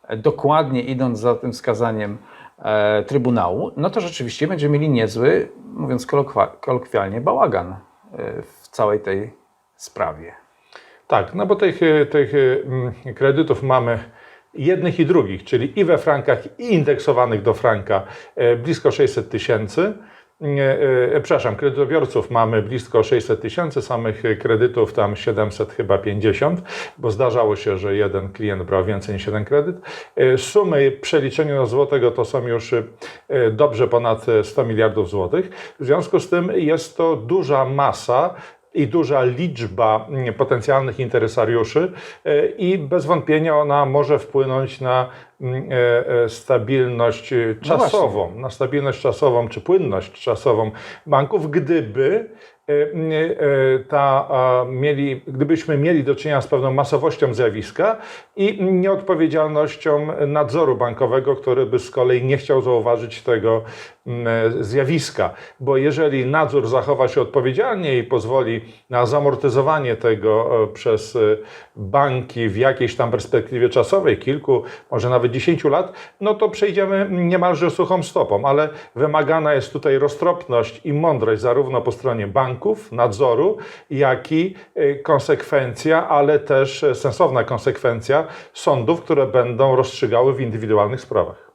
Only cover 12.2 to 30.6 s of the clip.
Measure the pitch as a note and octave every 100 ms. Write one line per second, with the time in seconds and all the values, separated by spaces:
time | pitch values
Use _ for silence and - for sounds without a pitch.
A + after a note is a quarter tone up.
12.2 | C#3+ D3 C3 C3+ - B2+ B2 - C3 A2
13.2 | C#3 C3+ D#3+ C3+ C3+ C3 A#2 A2+ - -
14.2 | - - _ - C#3+ F3+ F3+ - D3+ F3
15.2 | G2+ F#2+ - A#2+ C#3 - F3 D3+ D#3+ C#3
16.2 | - B2 D3 - A#3+ F3+ C#3+ C3+ - B2
17.2 | B2 A2 A2 - B2 G#2+ F#2+ G2 F#2+ -
18.2 | - - A#2+ A#2+ C3 D#3 C#3+ - C3+ -
19.2 | G#2+ - - A2 G#2 - G3 G#3 - -
20.2 | _ _ D3+ C#3 C3+ C3+ C#3 B2+ B2 -
21.2 | A2 D3 A#2+ G#2 C#3+ B2+ B2+ D#3 - A#2+
22.2 | - A#2 A2 A2 G2+ B2 - A2+ - B2
23.2 | - A2 A2 F3+ E3 C#3 - A#2+ A2+ G#2+
24.2 | A#2 G#2+ A#2 A2 B2 A#2+ G#2+ - G2+ G2+
25.2 | - G#2+ G#2 - G#2 - G#2 G2 G#2+ G2+
26.2 | G#2+ F#2+ D3 F3 - - - - A#2 G2+
27.2 | B2+ A#2+ G#2+ G2 A2 F#2+ G2 G2 G2+ G2
28.2 | F#2+ G2 G#2+ G2 F2 F#2+ F#2 G2+ G#2 G2
29.2 | G#2+ G#2 G2+ C#3+ D#3+ F3+ - - - -
30.2 | C3 B2+ - G#3